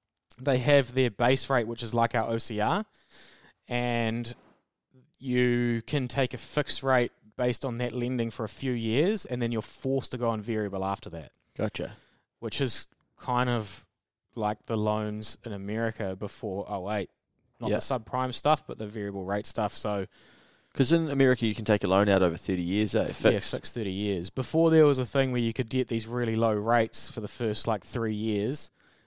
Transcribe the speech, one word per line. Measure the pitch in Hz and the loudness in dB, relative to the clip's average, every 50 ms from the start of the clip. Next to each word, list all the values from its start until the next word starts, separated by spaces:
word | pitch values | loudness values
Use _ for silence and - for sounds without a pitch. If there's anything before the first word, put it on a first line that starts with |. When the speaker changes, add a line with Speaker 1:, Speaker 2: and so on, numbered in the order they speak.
| _ _ _ _ _ - - - | _ _ _ _ _ -20 -12 -4
Speaker 1:
they | 127 139 131 123 | 0 0 2 2
have | 120 143 147 143 131 117 120 | 4 6 6 6 4 2 2
their | 131 127 120 | 2 2 2
base | 104 - 120 123 135 127 - - | 2 2 4 4 4 2 2 2
rate, | 139 123 113 | 2 2 2
which | 110 117 - | 0 -4 -6
is | 120 110 113 | -4 -2 2
like | 117 117 117 - | 2 2 2 2
our | 117 110 - | 0 0 0
O | 117 113 | -2 -2
C | - - 110 104 | -2 -2 -2 0
R, | 104 120 160 202 214 _ _ _ _ _ - - - - - - _ - _ _ _ - | 2 2 2 0 -2 _ _ _ _ _ -20 -20 -20 -20 -20 -20 _ -20 _ _ _ -4
and | 123 120 123 120 120 117 117 113 113 117 117 117 - _ _ _ _ _ _ _ _ _ _ _ _ 127 _ _ _ - | -4 -2 0 0 0 0 0 0 -2 -2 -6 -8 -10 _ _ _ _ _ _ _ _ _ _ _ _ _ _ _ _ -10
you | 131 131 123 123 123 123 120 120 120 120 117 113 - | -4 0 2 4 4 4 4 2 2 2 0 -2 -2
can | - - 143 127 123 | -2 -2 -2 -2 0
take | - 143 131 120 - | 0 0 0 0 -2
a | 117 | -8
fixed | - - - 151 143 - - - | -8 -4 -2 -2 -2 0 -2 -2
rate | 139 135 131 123 123 - _ _ _ 107 - | 2 4 4 4 4 2 _ _ _ -14 -4
based | - 123 123 117 - - | -2 0 0 0 0 -2
on | 131 117 117 | -4 -2 -2
that | 123 120 | -4 -2
lending | - 127 120 123 131 123 117 117 | -2 -2 -2 -2 0 0 -2 -2
for | - - 113 | -2 -6 -6
a | 101 | -6
few | - - 135 131 | -6 -4 -4 -2
years, | 123 117 113 110 110 131 160 196 220 196 - | -2 0 0 0 2 2 2 2 0 -2 -4
and | - 127 123 | -4 -4 -2
then | 120 117 | -2 0
you're | 120 113 | -2 -2
forced | - - - - - 131 135 135 127 - | -4 -6 -10 -8 -4 -2 -2 -2 -2 -4
to | - 117 | -4 -2
go | 120 117 | -2 -2
on | 113 107 | -2 -2
variable | 104 117 113 110 104 101 95 95 95 | -2 -2 -2 -2 -2 -2 -4 -4 -2
after | 98 98 - - 95 | -4 -4 -6 -8 -12
that. | 82 82 71 - _ _ _ _ - | -12 -12 -12 -14 _ _ _ _ -6
Speaker 2:
Gotcha. | - 107 107 - - 76 - 107 - _ _ _ _ _ _ _ - | -4 -4 -4 -2 -4 -8 -8 -10 -16 _ _ _ _ _ _ _ -10
Speaker 1:
Which | 117 110 - - | -8 -6 -4 -2
is | 139 123 - - - _ _ _ _ _ _ - | -2 -2 -2 -4 -6 _ _ _ _ _ _ -12
kind | - - 123 123 127 127 | -6 -2 0 0 2 2
of | 120 113 107 101 - - - _ _ _ _ _ _ _ _ _ - | 0 -2 -2 -6 -12 -18 -20 _ _ _ _ _ _ _ _ _ -6
like | 120 107 104 107 - _ | -2 -2 -2 -2 -4 _
the | - 117 | -4 -2
loans | 107 107 107 107 107 107 107 107 107 107 - - - - | 0 2 0 0 0 -2 -4 -6 -6 -6 -8 -8 -8 -10
in | 117 | -10
America | 104 98 98 101 107 113 117 113 110 - 107 95 95 | -8 -8 -6 -6 -4 -2 -2 -2 -2 -4 -6 -6 -6
before | 95 107 98 - - - 104 92 101 - - | -6 -8 -10 -10 -8 -8 -6 -6 -6 -6 -6
oh | 104 98 90 101 | -6 -6 -4 -4
eight, | 107 104 92 - _ _ _ _ _ _ _ _ _ - | -4 -4 -4 -6 _ _ _ _ _ _ _ _ _ -6
not | 117 117 | -2 -2
Speaker 2:
Yeah. | 104 | 0
Speaker 1:
the | 107 | 0
subprime | - - 135 120 107 - - 127 127 127 | 0 -2 -2 -4 -4 -4 -4 -2 -2 -2
stuff, | 123 - - 147 156 - - | -2 0 2 2 2 2 0
but | - 127 113 | -10 -10 -8
the | 110 | -8
variable | 104 107 110 101 101 98 98 92 | -8 -6 -6 -6 -6 -6 -6 -4
rate | 92 101 104 - | -2 -2 -2 -2
stuff. | - - - 107 101 - | -4 -2 -2 -2 -2 -2
So | - - 107 104 101 95 - _ - - - - _ _ _ _ _ _ _ | -4 -4 -2 -2 -4 -4 -6 _ -20 -20 -20 -20 _ _ _ _ _ _ _
Speaker 2:
'Cause | - - 131 120 | 0 2 4 4
in | 165 170 165 151 | 4 2 2 0
America, | 139 135 135 131 127 - 113 | 2 4 6 4 4 4 2
you | 110 104 | -2 0
can | - 107 | 0 2
take | 113 107 101 | 2 2 2
a | - 92 | 4 4
loan | 92 98 104 104 | 6 6 6 6
out | 98 95 | 6 6
over | 92 87 82 | 4 4 2
thirty | - - - 95 90 | 0 -2 -2 -2 -2
years, | 87 85 95 104 107 101 113 | 0 0 0 0 0 2 0
eh? | 110 | 0
Speaker 1:
Yeah, | 95 - | 0 0
Speaker 2:
Fixed. | 92 - - 110 113 101 - - | -2 4 4 4 4 4 -2 -4
Speaker 1:
fixed | - 120 - - - | -6 -4 -6 -6 -6
thirty | 120 110 98 | -4 -4 -4
years. | 92 98 104 104 98 87 87 95 | -4 -2 -2 -2 -2 -2 -4 -6
Before, | - 135 123 - - 160 165 165 | -6 -6 -6 -2 2 2 4 6
there | 160 160 156 | 6 8 6
was | 147 139 131 | 6 6 2
a | 127 | 0
thing | - - 139 135 131 | 0 0 0 0 2
where | 123 123 | 0 0
you | 117 113 | 0 0
could | 113 - 120 113 | 0 -2 -4 0
get | 127 131 127 - | 0 0 0 0
these | 120 117 107 | -2 -4 -2
really | 113 120 123 120 113 113 | -2 -2 -2 0 0 2
low | 110 113 113 | 2 2 4
rates | 107 104 104 113 120 120 113 - - - - - | 2 2 2 4 4 4 4 2 -2 -8 -8 -6
for | - 113 | -8 -8
the | 107 | -8
first, | 101 - - 120 110 107 - - | -8 -6 -4 -2 -2 -2 -2 0
like, | 120 110 101 - | -2 -2 -2 -4
three | - - 123 117 110 110 | -6 -4 -2 -2 -2 -2
years, | 104 110 113 107 101 101 120 151 - - - _ _ _ _ _ _ _ | -2 -2 0 0 0 0 -2 -2 -4 -6 -10 _ _ _ _ _ _ _